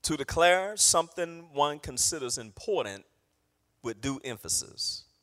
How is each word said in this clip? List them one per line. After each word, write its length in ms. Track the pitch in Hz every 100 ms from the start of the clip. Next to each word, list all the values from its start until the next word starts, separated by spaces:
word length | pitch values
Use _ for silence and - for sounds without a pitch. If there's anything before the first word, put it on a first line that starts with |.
To 120 | -
declare 600 | 151 139 165 175 185 196 208
something 720 | - 175 165 - 170 165 170
one 280 | 139 147 147
considers 580 | - 123 - 160 123 123
important 680 | 110 - - 180 107 98 - _ _ _ _ _ _ _
with 160 | 120 107
due 220 | 135 135
emphasis. 800 | 127 110 82 - - - - - _ _